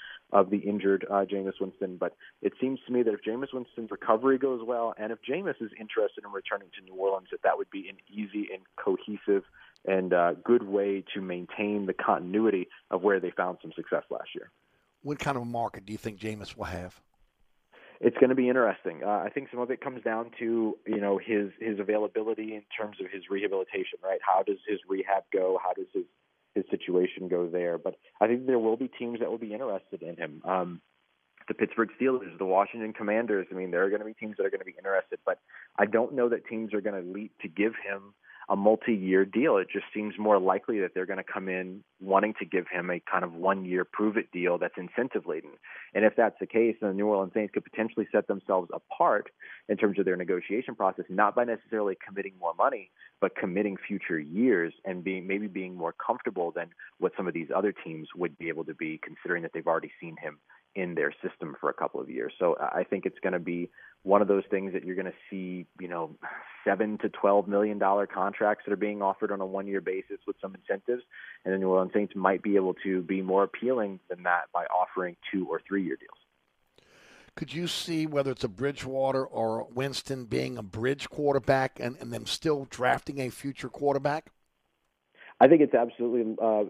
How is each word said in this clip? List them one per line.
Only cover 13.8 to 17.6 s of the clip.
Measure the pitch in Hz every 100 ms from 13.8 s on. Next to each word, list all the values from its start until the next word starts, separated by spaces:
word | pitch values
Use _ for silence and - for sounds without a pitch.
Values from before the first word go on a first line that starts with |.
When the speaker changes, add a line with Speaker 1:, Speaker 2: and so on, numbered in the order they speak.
| 80 78 -
Speaker 1:
last | - -
year. | - - _ _ _ _ _
Speaker 2:
What | 139 147
kind | 147 135
of | 120
market | 117 113 - 98
do |
you | 104
think | 117 101
Jameis | 107 107 98 -
will |
have? | 90 87 90 - _ _ _ _ _ _